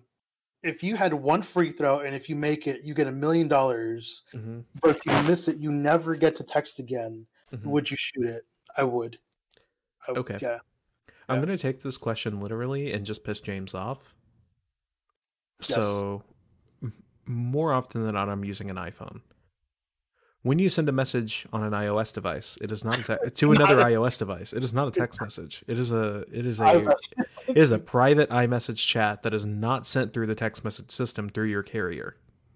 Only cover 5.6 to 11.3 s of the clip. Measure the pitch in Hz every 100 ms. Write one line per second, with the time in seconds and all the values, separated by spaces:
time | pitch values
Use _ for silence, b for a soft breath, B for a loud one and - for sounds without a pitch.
5.6 | 147 147 147 165 160 156 160 156 139 147
6.6 | 147 - 123 123 113 113 113 _ _ 120
7.6 | 107 143 143 139 - 135 120 117 - _
8.6 | - - 135 120 117 - _ _ _ _
9.6 | _ _ _ _ - 127 - 101 127 117
10.6 | - _ _ _ _ b b